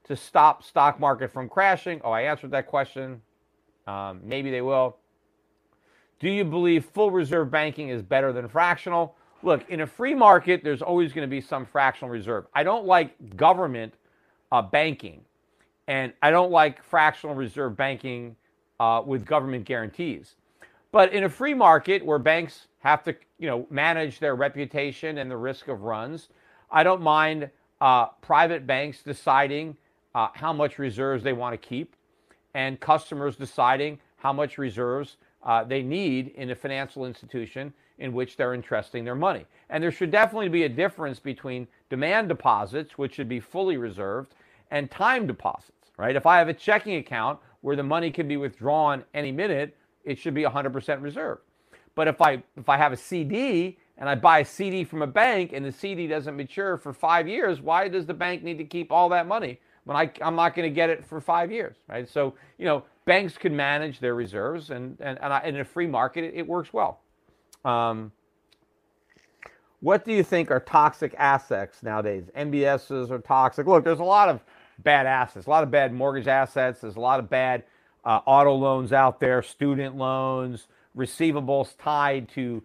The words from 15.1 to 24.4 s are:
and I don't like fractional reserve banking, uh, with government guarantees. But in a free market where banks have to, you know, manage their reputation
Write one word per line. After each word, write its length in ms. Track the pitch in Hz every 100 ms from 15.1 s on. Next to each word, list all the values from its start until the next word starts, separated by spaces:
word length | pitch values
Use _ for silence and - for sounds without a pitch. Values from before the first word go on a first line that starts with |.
| 73 _ _ _ _ _ _ -
and 260 | 135 131 -
I 100 | 147
don't 200 | 165 180
like 320 | 170 151 131
fractional 520 | - 170 156 151 151
reserve 420 | 139 127 147 131 101
banking, 600 | 135 127 135 123 120 113 _ _ _ -
uh, 220 | 117 113 139
with 180 | 131
government 400 | 107 151 135 127
guarantees. 720 | 98 123 110 - 175 92 - _ _ _ - _ _
But 220 | 214 190
in 120 | 196
a 40 | 190
free 260 | - 277
market 500 | 277 202 156 - 196
where 140 | 147 147
banks 480 | 139 165 165 - _ _
have 240 | 135 151
to, 100 | 170 - _ _
you 80 | 160
know, 200 | 123 127
manage 480 | 139 156 165 156 120
their 160 | 147
reputation 840 | 127